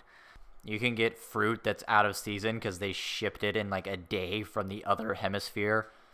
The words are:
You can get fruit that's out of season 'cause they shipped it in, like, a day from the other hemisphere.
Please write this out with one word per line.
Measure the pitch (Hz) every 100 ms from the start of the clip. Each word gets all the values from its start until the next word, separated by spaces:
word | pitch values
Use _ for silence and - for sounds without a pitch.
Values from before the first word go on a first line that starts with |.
| - - - - - -
You | 110 107
can | 123 113
get | 113 -
fruit | - 113 107 117
that's | 107 101 -
out | 107
of | 104 98
season | - 104 110 110
'cause | 107 87
they | 98
shipped | 92 - - 104 -
it | 104 107
in, | 101
like, | 95 95
a | 95
day | 87 101 90 107
from | 104 110 95
the | 104
other | - 101 110
hemisphere. | 98 98 98 - - 104 110 - - -